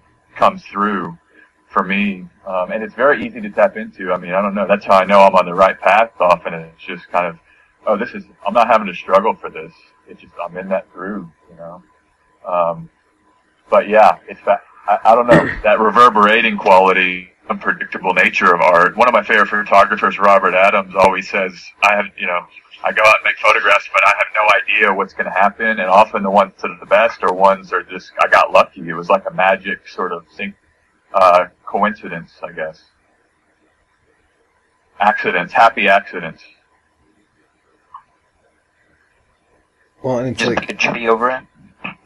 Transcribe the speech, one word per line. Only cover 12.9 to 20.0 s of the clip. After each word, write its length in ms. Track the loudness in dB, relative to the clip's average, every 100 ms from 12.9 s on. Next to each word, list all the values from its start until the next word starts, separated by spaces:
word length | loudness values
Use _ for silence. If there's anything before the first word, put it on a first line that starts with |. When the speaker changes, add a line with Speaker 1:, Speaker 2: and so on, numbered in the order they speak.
| _ _ _ _ _ _ _ _
Speaker 1:
but 180 | 0 4
yeah, 280 | 4 4 2 -6
it's 140 | -8 -2
that, 160 | -2 -4 _ -4
I, 120 | 0 4
I 100 | 4
don't 120 | 4
know, 220 | 2 2 -2
<clears throat> 40 |
that 160 | 0 2
reverberating 800 | 2 4 4 6 4 2 0 -2
quality, 720 | 4 4 4 2 -2 -4 -12 _ -10
unpredictable 640 | -8 -6 -6 -10 -6 -2
nature 400 | 0 0 2 2
of 80 | 2
art. 340 | 4 4 2 2
One 100 | 2
of 60 |
my 100 | 2
favorite 240 | 2 0 0
photographers, 720 | -2 2 4 4 0